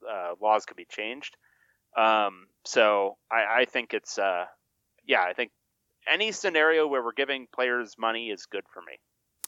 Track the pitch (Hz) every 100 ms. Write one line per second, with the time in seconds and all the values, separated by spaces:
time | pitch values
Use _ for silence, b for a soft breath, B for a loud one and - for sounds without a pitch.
0 | 110 101 87 90 107 107 - - 85 -
1 | 107 135 - _ _ _ _ _ _ -
2 | 110 107 101 92 92 _ - 127 107 101
3 | 98 - - 113 104 117 123 127 117 110
4 | - - 98 87 90 _ _ _ _ _
5 | - 117 90 92 120 _ _ _ _ _
6 | - 170 220 - 196 160 156 160 151 131
7 | 117 135 139 135 120 - 127 123 107 -
8 | 113 113 113 98 - 98 - - 80 64
9 | _ _ _ _